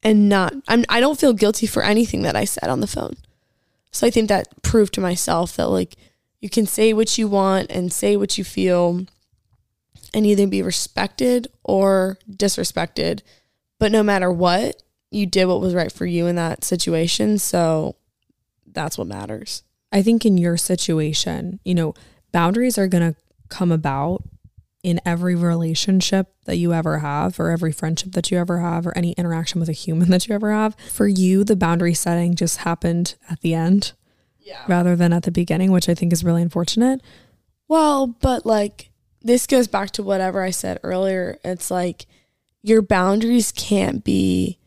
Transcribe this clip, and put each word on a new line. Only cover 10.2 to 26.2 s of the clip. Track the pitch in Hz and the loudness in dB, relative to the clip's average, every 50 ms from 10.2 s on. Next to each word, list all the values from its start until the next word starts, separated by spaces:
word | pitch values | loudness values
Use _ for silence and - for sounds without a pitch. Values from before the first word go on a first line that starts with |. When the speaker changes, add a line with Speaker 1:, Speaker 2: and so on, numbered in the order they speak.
| - | 2
Speaker 1:
either | 208 - 196 202 196 | 4 4 4 2 2
be | 190 196 185 | 0 -2 -2
respected | 185 180 - - - _ - 190 202 _ - 262 247 247 247 233 262 _ _ _ | -2 -4 -4 -6 -6 _ -6 -6 -6 _ -2 0 0 0 0 -2 -6 _ _ _
or | - 196 190 196 196 190 190 185 190 190 - _ - | -2 0 2 2 2 2 2 0 -2 -4 -10 _ -20
disrespected. | 196 190 208 202 - - 185 - - - 165 170 _ - - - - 208 - _ _ _ _ _ _ _ _ _ _ _ | -8 -2 -2 -2 -2 -2 -6 -6 -4 -6 -6 -6 _ -4 -4 -2 -4 -6 -10 _ _ _ _ _ _ _ _ _ _ _
But | 220 208 | 0 2
no | 214 220 | 4 4
matter | 214 208 202 190 185 180 | 4 4 2 2 2 0
what, | 180 170 180 180 175 190 233 - - _ _ _ _ _ _ _ | 0 2 2 2 2 2 0 -2 -6 _ _ _ _ _ _ _
you | - 208 202 180 | -4 -4 -4 0
did | - 185 185 | 2 2 2
what | 185 180 - | 2 2 0
was | - 185 175 | 0 0 0
right | 180 165 - | 0 -2 -4
for | - - 175 175 | -6 -6 -6 -2
you | 175 170 170 | -2 0 0
in | 175 175 175 | 0 0 -2
that | 170 165 - - - | -2 -4 -4 -6 -4
situation. | - - 175 - - 170 160 165 170 - - 214 214 214 202 | -4 -2 -2 -2 0 0 0 0 0 0 0 0 0 0 0
So | - - - 175 170 160 160 156 156 - - _ _ _ _ _ _ _ _ _ _ _ _ _ _ - | -2 -2 0 0 2 2 2 0 -2 -4 -8 _ _ _ _ _ _ _ _ _ _ _ _ _ _ -14
that's | 95 - 151 156 - - | _ -8 -8 -8 -6 -8
what | - 85 | -8 -8
matters. | 98 98 98 - 110 107 - - - - _ _ _ _ _ _ - | -8 -10 -10 -10 -12 -12 -12 -12 -14 -14 _ _ _ _ _ _ -2
Speaker 2:
I | 202 | 0
think | 190 220 233 226 - | 2 4 2 2 4
in | 226 196 180 | 2 2 4
your | 170 175 170 165 | 2 2 0 -2
situation, | - - 185 175 - - 165 156 156 151 151 - - 175 165 - - 180 185 196 _ | -2 -2 -2 -4 -2 -2 0 0 0 -2 -2 -4 -4 -4 -4 -6 -8 -10 -12 -10 _
you | 190 180 | -2 0
know, | 170 165 156 - - - - _ _ _ _ - | 0 0 -2 -6 -10 -18 -20 _ _ _ _ -2
boundaries | - 170 170 190 233 247 254 226 - | 0 2 2 2 2 0 0 0 0
are | 196 190 | 0 2
gonna | 180 175 170 170 156 _ _ _ _ _ _ - | 2 2 2 0 -2 _ _ _ _ _ _ -20
come | - - 190 175 | -6 -2 0 0
about | 170 160 156 147 135 135 139 160 180 - - - - - _ - _ - _ _ _ _ _ | 0 0 0 -2 -4 -2 -2 -2 -4 -6 -8 -14 -20 -20 _ -20 _ -20 _ _ _ _ _
in | 180 170 170 - | -2 -2 -2 0
every | 175 170 170 175 180 180 | -2 -2 0 0 0 0
relationship | 170 170 175 170 165 165 160 165 - - - 190 190 180 - - 190 | 2 2 0 0 0 0 -2 -2 -2 0 2 2 2 2 2 0 0